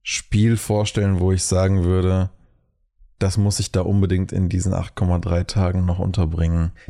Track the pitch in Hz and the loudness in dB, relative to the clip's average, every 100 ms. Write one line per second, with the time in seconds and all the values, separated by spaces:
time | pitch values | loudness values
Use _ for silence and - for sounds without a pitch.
0 | - - - 104 113 117 - 104 104 - | -10 -10 -2 2 2 2 0 -2 0 0
1 | 101 92 92 92 - 92 95 98 87 92 | 0 2 2 0 0 0 2 2 2 2
2 | 92 92 95 - _ _ _ _ _ _ | 2 0 -2 -6 _ _ _ _ _ _
3 | - _ 98 98 101 - 101 92 87 101 | -20 _ -2 0 0 0 -2 -2 0 2
4 | 95 92 95 95 92 92 92 90 87 - | 2 0 -2 -2 0 0 -2 -2 -4 -2
5 | 90 87 85 87 90 101 90 90 90 90 | 0 0 0 -2 -2 0 0 0 0 -2
6 | 92 92 82 82 82 82 82 - - | -2 0 0 0 0 0 -2 -6 -16